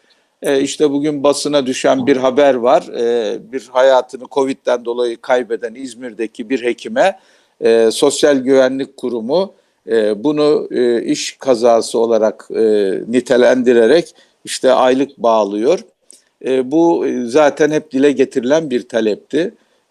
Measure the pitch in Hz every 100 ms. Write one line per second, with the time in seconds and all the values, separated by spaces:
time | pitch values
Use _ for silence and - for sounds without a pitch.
0 | _ _ _ - 143 139 139 - 147 143
1 | 151 147 143 135 147 147 127 127 139 135
2 | 123 131 131 123 143 127 120 165 - -
3 | 117 120 104 104 110 131 - 127 135 127
4 | - 120 127 143 135 131 - 120 120 120
5 | 120 117 - 127 110 113 117 120 135 113
6 | 127 107 113 - 110 131 120 120 120 120
7 | 185 190 _ _ _ - 117 113 113 -
8 | 143 - 151 139 127 135 131 135 135 -
9 | 123 117 113 165 196 _ _ _ - 113
10 | 107 104 143 147 147 151 - 120 120 117
11 | - 147 - - 135 117 120 117 - 113
12 | 117 113 107 - - - 110 104 98 92
13 | - 123 - 123 120 127 123 117 113 165
14 | 170 _ _ _ - - 131 127 127 131
15 | 139 - 117 110 101 104 127 190 - _
16 | _ - _ _ 123 131 127 156 170 165
17 | 135 123 120 147 143 139 147 151 - 135
18 | 143 135 131 135 120 156 156 123 - 117
19 | 107 98 - 147 196 _ _ _ _